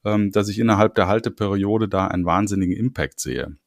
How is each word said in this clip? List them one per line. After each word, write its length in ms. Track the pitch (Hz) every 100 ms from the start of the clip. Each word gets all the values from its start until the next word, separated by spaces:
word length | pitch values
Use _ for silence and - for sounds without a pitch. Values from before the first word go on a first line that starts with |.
ähm, 300 | 107 104 101
dass 160 | 104 104
ich 100 | 101
innerhalb 360 | 113 101 110 -
der 120 | 92
Halteperiode 800 | 110 - - 101 98 101 110 104
da 200 | 98 95
einen 180 | 90 87
wahnsinnigen 500 | 90 104 98 90 90
Impact 460 | 127 113 69 -
sehe. 340 | 73 62 69 76